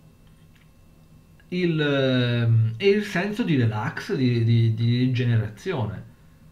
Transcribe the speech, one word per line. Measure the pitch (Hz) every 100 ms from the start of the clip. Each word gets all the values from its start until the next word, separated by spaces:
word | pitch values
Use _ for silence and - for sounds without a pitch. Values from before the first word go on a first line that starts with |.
| - - - - - - - - - - - - - - -
il, | 180 175 156
ehm, | 147 139 135 127 120 120 117 113 113 -
e | 196
il | 208
senso | 208 175 202 214
di | 185
relax, | 139 110 107 131 - - 170
di, | 123 117
di, | 113 117 113
di | 110 117 120
rigenerazione. | 127 120 120 113 101 - 190 147 98 90 - - - - -